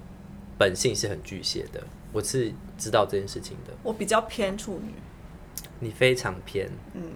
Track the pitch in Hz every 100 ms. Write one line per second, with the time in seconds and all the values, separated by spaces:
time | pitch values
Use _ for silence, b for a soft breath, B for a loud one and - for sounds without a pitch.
0 | - - - - - - 101 90 127 104
1 | 104 82 - 95 78 - - - - -
2 | - 107 - 131 113 - - - 110 107
3 | 98 98 98 - - - - - 233 220
4 | 196 220 220 - 196 202 - 170 - -
5 | - - - - - - - - 113 -
6 | 127 127 107 92 - 98 92 - - -
7 | 165